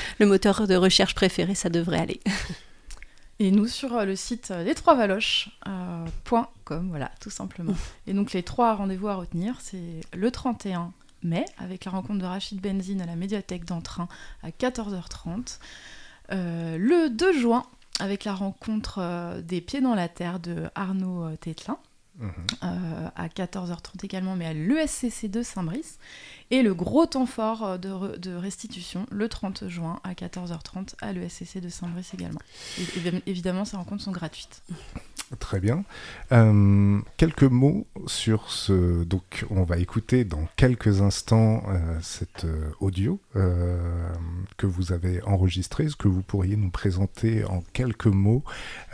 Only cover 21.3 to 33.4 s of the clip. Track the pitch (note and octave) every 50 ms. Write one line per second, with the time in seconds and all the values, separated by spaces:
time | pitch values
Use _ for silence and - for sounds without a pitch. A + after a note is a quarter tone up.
21.3 | D#3 - - E3 D#3+ - - - C#4 - _ _ _ _ _ _ _ E3+ A#2 G2
22.3 | D2+ E2 E2 - - - F3+ F3 F3 F3+ F3+ E3 D#3+ E3+ D#3+ - - - E3 E3
23.3 | - - F3+ F3 - F#3+ F3+ F3 F3 E3 - - - F3+ - F#3+ F#3+ F#3+ F#3 F#3+
24.3 | F#3+ F3+ E3+ D#3+ D#3+ D3+ D#3 G3 C#4+ D#4+ D#4 C#4 - - - A#3 - - - G#3
25.3 | F#3+ A#3 A#3+ - - G3+ F3 D#3+ F3+ C#4+ E4 - - - - - - - - -
26.3 | - - - - B3+ C4 B3 G#3 F#3 E3 F3 - G#3+ D4 E4 D#4+ - C4 B3+ A#3+
27.3 | - - A3 A3 A3+ A3 A3+ G3 F#3 F3+ F3+ G3 F#3+ F#3 G3 F#3+ - - F3 F#3
28.3 | F3 F3 F3+ G3+ - - - G#3+ - F#3 F3 - - F3+ G3 - - G3+ G#3+ A3+
29.3 | - - - F#3+ F#3 - - F#3 F3 F3 E3 D#3+ E3+ - - F#3+ F3+ - F#3 F3
30.3 | - F#3+ F3 F3 E3+ D#3+ - - - F#3 G3 - - - - G#3 F#3+ F3+ F3 E3+
31.3 | - - F3 - - F#3+ F3+ F3 - - F3+ F3 E3+ F3+ F#3 - F#3+ F3+ F3 E3
32.3 | D#3 - - - - - - - - - F#3 E3 - F#3 E3 F3 E3+ F#3 - G3
33.3 | F#3+ F3+